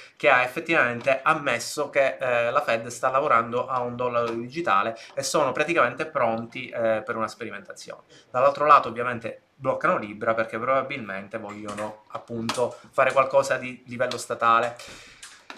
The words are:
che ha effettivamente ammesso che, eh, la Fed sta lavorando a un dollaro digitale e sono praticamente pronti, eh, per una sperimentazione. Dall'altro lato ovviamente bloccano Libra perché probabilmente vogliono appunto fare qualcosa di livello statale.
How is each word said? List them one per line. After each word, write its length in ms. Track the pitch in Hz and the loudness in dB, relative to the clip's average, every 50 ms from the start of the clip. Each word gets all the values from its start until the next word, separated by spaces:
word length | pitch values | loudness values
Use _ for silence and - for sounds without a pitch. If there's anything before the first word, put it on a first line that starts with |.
| - - _ | -14 -20 _
che 140 | - - 147 | 2 4 6
ha 140 | 135 123 127 | 6 6 4
effettivamente 760 | 127 - 170 160 - 165 156 131 120 120 120 117 139 135 135 - | 2 -4 -6 -2 0 2 2 2 2 0 -2 0 0 0 2 2
ammesso 680 | 151 160 156 143 143 120 120 - - - 151 147 139 | 0 0 2 0 -2 -2 -2 -2 -4 -4 -4 -4 0
che, 280 | - 143 135 131 123 - | 2 2 2 2 2 -2
eh, 320 | 135 127 120 120 117 117 | -2 0 2 2 2 2
la 100 | 127 143 | 2 0
Fed 260 | 147 - 117 113 117 123 | 2 2 0 0 -2 -6
sta 220 | 110 - - 131 | -6 -2 0 2
lavorando 580 | 131 135 147 147 127 113 117 120 120 123 123 - | 2 2 4 4 4 4 4 2 -2 -2 -2 -2
a 120 | 135 123 | -2 -4
un 160 | 123 123 120 | -4 -4 -4
dollaro 340 | 120 127 123 120 120 117 117 | -2 -2 -2 0 0 0 -2
digitale 680 | 113 117 120 123 135 170 170 - 98 139 107 113 117 - - - - | -2 -4 -6 -8 -8 -4 0 2 2 2 2 0 -4 -8 -12 -14 -10
e 80 | - 135 | -8 -4
sono 280 | - - 170 147 131 | -2 0 2 2 2
praticamente 540 | 120 - 151 160 170 160 127 117 131 - 156 | 0 0 -2 0 2 2 2 2 0 -2 -6
pronti, 640 | 156 - 139 123 113 113 113 117 117 - 131 127 120 | -4 -2 0 0 0 0 -2 -4 -8 -10 -12 -12 -8
eh, 320 | - 127 117 113 110 110 107 | -6 -2 0 0 0 0 -2
per 120 | - 117 | -4 -4
una 120 | 113 110 110 | -4 -4 -6
sperimentazione. 760 | - - 120 107 101 101 98 - - - - - - - - _ - - _ _ | -6 -8 -12 -12 -12 -12 -14 -16 -18 -16 -16 -16 -16 -16 -18 _ -20 -20 _ _
Dall'altro 360 | - 123 131 143 139 - 147 | 0 2 4 4 4 4 6
lato 240 | 151 147 135 - 120 | 6 8 6 6 4
ovviamente 580 | 110 117 120 123 120 113 117 110 - - _ _ _ | -4 -4 -4 -4 -4 -6 -6 -10 -10 -12 _ _ _
bloccano 420 | - 131 131 123 107 - 160 185 147 | -6 -2 -2 -2 0 0 0 0 0
Libra 380 | 110 104 104 104 113 113 113 | -2 -6 -10 -4 0 0 0
perché 240 | 113 110 110 - 110 | 0 0 -2 -4 -4
probabilmente 800 | 117 127 135 135 131 131 143 135 110 101 95 98 101 101 - 110 | -2 0 0 0 0 -2 -6 -10 -8 -8 -10 -10 -10 -10 -10 -10
vogliono 640 | 107 104 104 104 104 104 104 101 107 107 107 - _ - | -10 -10 -12 -12 -10 -10 -8 -6 -8 -8 -10 -12 _ -14
appunto 680 | - 113 - - 117 117 113 117 - 127 123 110 - - - - | -14 -14 -12 -10 -8 -6 -4 -4 -2 0 -2 -2 -2 -6 -18 -4
fare 200 | - - 131 131 | 0 2 2 4
qualcosa 460 | 127 135 131 131 - 139 135 135 135 127 | 4 2 2 4 4 2 4 2 0 -4
di 260 | 127 127 127 123 - - | -4 -8 -12 -14 -14 -10
livello 320 | 120 120 127 123 117 117 | -4 -4 -2 -2 -4 -4
statale. 560 | - - 120 - 117 117 113 117 120 120 117 - - - - - - - - - - - - - _ - - | -6 -6 -4 0 4 4 6 4 4 2 -2 -8 -16 -18 -18 -20 -20 -20 -20 -20 -20 -20 -20 -20 _ -20 -20